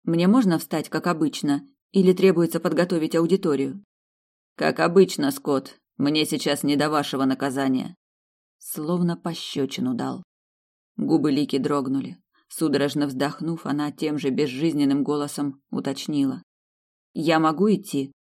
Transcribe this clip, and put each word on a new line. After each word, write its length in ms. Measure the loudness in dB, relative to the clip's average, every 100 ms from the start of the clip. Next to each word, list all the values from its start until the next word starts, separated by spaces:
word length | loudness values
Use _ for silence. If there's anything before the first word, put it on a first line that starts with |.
"Мне 240 | -2 2 4
можно 320 | 4 4 0
встать, 300 | -2 -6 -4
как 180 | -4 -2
обычно, 580 | 0 -2 -2 -2 -2 -4 _ _
или 200 | 2 4
требуется 480 | 6 4 4 2 0
подготовить 560 | -2 0 0 0 0 2
аудиторию?" 680 | 2 2 2 0 -2 -6 _ _ _ _ _ _ _ -4
"Как 240 | -2 2
обычно, 500 | 4 6 4 4 -2
Скотт, 480 | -2 -2 -2 -2 -20 _ -2
мне 280 | 0 2 0
сейчас 380 | -2 -2 -2
не 120 | 0 2
до 140 | 2
вашего 340 | 0 -2 0
наказания". 720 | 0 0 -2 -2 -2 -2 -4 -12 _ _ _ _ _ _
Словно 580 | -14 -8 -2 0 0 -2
пощёчину 760 | -6 -8 -8 -4 -4 -2 -4
дал. 300 | -4 -6 -8 -14 _ _ _ _ _ _ -6
Губы 340 | 0 2 2
Лики 260 | 0 0 -2
дрогнули. 600 | 0 -2 -2 -4 -6 -14 _ _ _
Судорожно 580 | -4 0 0 0 0 -4
вздохнув, 580 | -2 -4 -4 -6 -6 -4
она 260 | -4 -4
тем 260 | -4 -4 -2
же 120 | -2
безжизненным 760 | -2 -2 0 -2 2 2 2
голосом 580 | 0 -2 -4 -4 -6 -6 -10
уточнила: 720 | -6 -6 -6 -4 0 0 -2 -12 _ _ _ _ _ _
"Я 260 | -4 2 4
могу 340 | 2 2 2
идти?" 380 | 2 0 -4 -6 _